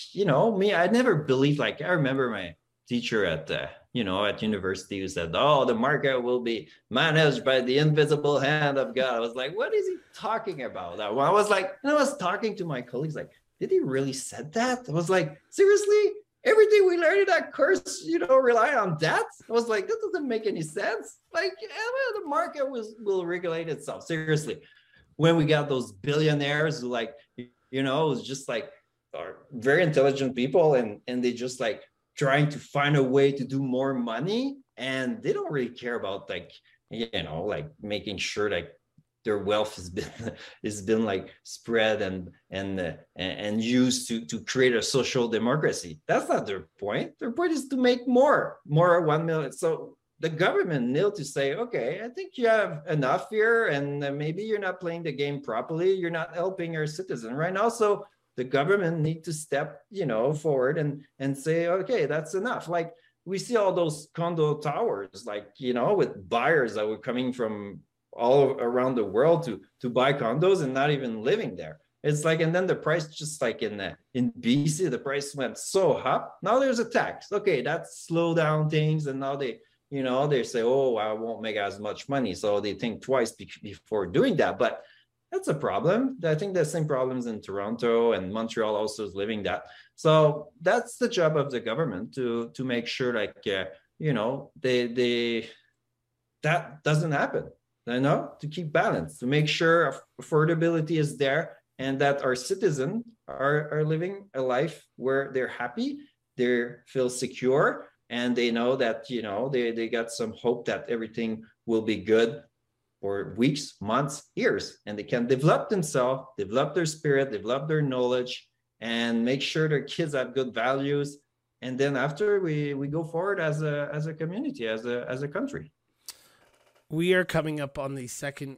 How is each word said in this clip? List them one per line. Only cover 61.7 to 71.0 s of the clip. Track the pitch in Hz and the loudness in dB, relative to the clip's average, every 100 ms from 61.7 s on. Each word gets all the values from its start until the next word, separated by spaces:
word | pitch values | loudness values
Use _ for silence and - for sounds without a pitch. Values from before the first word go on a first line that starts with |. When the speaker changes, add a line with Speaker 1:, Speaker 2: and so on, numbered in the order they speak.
| 185 180 240 143 | 0 0 0 0
Speaker 1:
that's | 151 151 | -2 -2
enough." | 190 220 233 156 | -4 -2 -4 -4
Like, | 170 165 - _ _ - | -4 -4 -8 _ _ -8
we | 190 | -6
see | 156 233 | 0 2
all | 202 | 4
those | 180 170 151 - - | 2 0 -2 -10 -4
condo | 170 170 151 147 | -2 2 2 2
towers, | 147 151 233 101 98 98 117 | -2 0 0 -2 -6 -12 -8
like, | 104 104 - | -8 -10 -8
you | 127 120 | -2 2
know, | 139 | 2
with | 202 135 - 92 | 4 2 -2 -4
buyers | 117 123 160 120 | 0 4 4 2
that | 107 107 | 0 -2
were | 107 | -4
coming | - 123 127 | -4 -2 -2
from | 123 110 107 101 90 - _ _ | -2 -4 -4 -10 -12 -18 _ _
all | - 120 139 131 | -2 4 6 6
around | 131 120 123 131 123 | 2 0 2 2 0
the | 101 | 0
world | 98 147 170 | 4 4 4
to, | - 98 - _ | 2 -8 -12 _
to | 127 | -4
buy | 123 131 | 2 2
condos | 143 117 131 175 190 | 2 0 2 4 4
and | 139 | 2
not | 131 143 | 0 2
even | 143 | 0